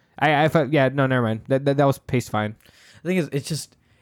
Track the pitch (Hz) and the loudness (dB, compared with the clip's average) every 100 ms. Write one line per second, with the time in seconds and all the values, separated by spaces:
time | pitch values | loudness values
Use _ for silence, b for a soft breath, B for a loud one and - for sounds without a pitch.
0 | _ - 151 143 151 165 139 151 131 139 | _ -4 0 2 2 2 2 2 2 2
1 | 131 127 117 110 - 135 139 139 139 135 | 0 2 0 -2 -2 -2 0 2 2 0
2 | - 127 - 107 107 107 b b b b | -2 -4 -2 -4 -4 -6 b b b b
3 | 160 185 151 139 - 147 - _ _ _ | -6 -4 -2 -4 -6 -8 -10 _ _ _